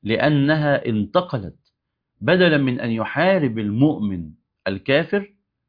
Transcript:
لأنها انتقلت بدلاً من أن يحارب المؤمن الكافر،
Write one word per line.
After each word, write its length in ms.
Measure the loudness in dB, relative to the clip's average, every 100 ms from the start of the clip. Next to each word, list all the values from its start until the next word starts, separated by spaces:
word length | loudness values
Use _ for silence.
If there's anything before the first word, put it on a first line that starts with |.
لأنها 800 | -4 0 2 2 2 2 0 0 0
انتقلت 880 | -2 0 -2 -2 -8 -8 -16 _ _ _ _ _ _
بدلاً 360 | 0 2 4 4
من 220 | 0 -2
أن 120 | -4
يحارب 680 | -4 -4 -2 0 2 0 -2
المؤمن 680 | -4 2 2 2 -4 -6 -10 -16 _ _ -6
الكافر، 640 | -6 0 0 2 -4 -4 _ _ _